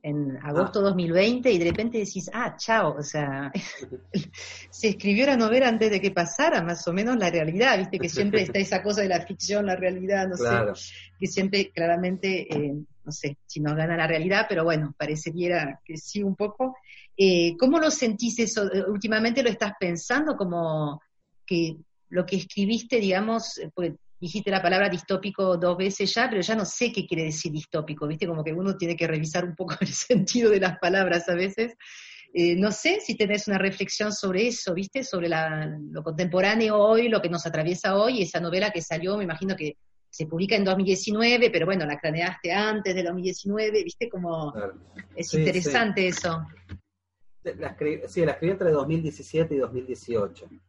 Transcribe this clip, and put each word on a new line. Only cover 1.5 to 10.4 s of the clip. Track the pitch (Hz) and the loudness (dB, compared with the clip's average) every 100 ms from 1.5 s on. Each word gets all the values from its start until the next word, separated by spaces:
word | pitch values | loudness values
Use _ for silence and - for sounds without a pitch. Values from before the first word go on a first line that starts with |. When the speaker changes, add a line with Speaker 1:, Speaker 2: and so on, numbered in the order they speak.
Speaker 1:
y | 185 | 4
de | 170 | 2
repente | 170 226 233 | 0 -2 -2
decís, | 202 190 156 | -4 -6 -8
"Ah, | 220 226 - | -6 -6 -6
chao", | - 226 170 143 | 0 2 2 -2
o | |
sea, | 147 151 143 135 139 | -4 -4 -2 -4 -6
<laughs> | 190 - - 123 127 - 180 - - - - - | -6 -8 -12 -14 -14 -6 -6 -6 -14 -16 -16 -18
se | - 220 | -2 -2
escribió | 196 196 202 277 | 0 2 4 4
la | 262 | 4
novela | 220 247 262 | 4 4 4
antes | 226 220 | 4 2
de | 196 | 2
que | 196 | 0
pasara, | 185 170 - 311 277 | 0 -2 2 2 2
más | 170 170 - | 0 -4 -2
o | |
menos, | 175 226 247 | 0 0 2
la | 180 | 2
realidad, | 165 156 175 254 220 | 2 0 2 4 4
¿viste? | 190 190 | 0 -4
Que | 175 | -4
siempre | 156 202 214 | 0 2 2
está | 185 196 | 2 -2
esa | 196 190 | 0 -2
cosa | 196 208 | 0 0
de | 196 | 2
la | 175 - | 0 -2
ficción, | 196 - 202 202 | -8 -2 -2 0
la | 180 | 0
realidad, | 185 185 190 196 190 | -2 -2 -2 0 0
no | |
Speaker 2:
Claro. | 180 | 0